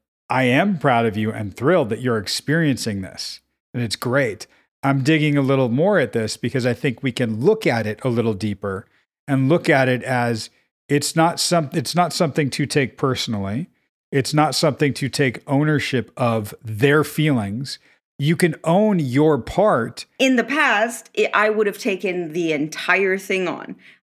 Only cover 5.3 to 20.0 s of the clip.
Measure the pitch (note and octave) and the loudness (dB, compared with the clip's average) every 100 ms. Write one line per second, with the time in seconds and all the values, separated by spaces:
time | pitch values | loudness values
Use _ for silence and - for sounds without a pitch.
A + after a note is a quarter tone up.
5.3 | C#3+ C3+ C3+ B2+ B2 F#3 G3 B2 A#2 G#2+ | 2 2 2 2 2 2 2 2 -2 -4
6.3 | - A#2+ C#3 A#2+ A#2 D3 A#2 C3+ A#2 A#2+ | -4 -2 0 0 0 -2 -2 -4 -2 -2
7.3 | G#2+ D3+ A3 E3 A#2 G#2+ G#2+ C3 A#2 A2+ | 0 0 2 0 0 -2 -4 -2 0 0
8.3 | G2 G#2+ G2 G2+ F#2+ - _ _ _ - | -2 -4 -6 -6 -8 -10 _ _ _ -2
9.3 | C3+ C3 E3 C3+ C#3+ B2+ B2+ B2 B2 A#2+ | 0 2 2 4 4 4 0 -2 -2 -2
10.3 | A2+ - _ _ _ - C#3+ - E3 D#3+ | -2 -8 _ _ _ -2 -2 0 2 2
11.3 | C#3+ - F3 C#3+ F3 A#2 E3+ E3+ - E3 | 2 0 0 0 -4 -2 0 0 0 0
12.3 | D#3+ C#3+ - C#3 D3+ B2+ - C#3 B2 - | 0 -2 -2 -2 0 0 0 -2 -2 -4
13.3 | G#2+ G2 A2+ F3 _ _ _ - C#3 - | -4 -4 -4 -8 _ _ _ -4 -2 0
14.3 | D3+ D3+ B2+ D#3+ B2+ D3 A#2 C3 - C3+ | 2 2 2 0 2 0 0 -4 0 0
15.3 | - - C#3 D3+ D3 - B2+ - - A#2+ | -2 -2 0 2 0 0 -2 -4 -2 0
16.3 | A2+ G#2 - A2 G#2+ C#3 D3+ C#3+ - D#3 | 0 -4 -10 -10 0 4 4 2 0 0
17.3 | B2+ G2 A2 C#3 - _ _ _ - C#3+ | 0 -2 -6 -8 -12 _ _ _ -4 0
18.3 | E3 F3 - D#3+ F3+ G#3+ F#3+ C3+ B2+ D#3 | 2 2 0 0 2 2 2 2 4 4
19.3 | C#3+ A2 - G#3 D3+ G#2 - | 2 0 2 4 2 0 -8